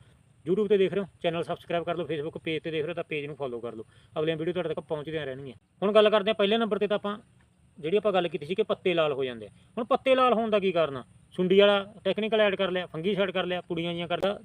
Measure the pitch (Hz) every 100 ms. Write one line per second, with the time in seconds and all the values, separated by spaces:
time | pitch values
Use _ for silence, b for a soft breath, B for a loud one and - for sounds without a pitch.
0 | b b _ _ 147 196 202 202 190 196
1 | 190 - 170 165 151 170 - 170 165 170
2 | 151 156 151 147 - 160 165 160 190 170
3 | 165 156 143 151 139 120 117 110 110 b
4 | b 165 156 160 165 180 165 156 156 156
5 | 147 156 143 131 139 117 _ _ 196 214
6 | 214 214 196 220 202 226 226 202 202 208
7 | 202 208 - _ _ _ _ - 151 202
8 | 208 185 175 180 147 190 208 208 190 170
9 | 156 139 131 117 104 b b - 240 262
10 | - 262 254 220 226 208 190 170 156 139
11 | - - _ - 180 196 202 202 196 -
12 | 190 196 214 214 208 190 190 180 175 160
13 | 170 190 196 185 180 180 - 170 170 170
14 | 170 170 190 202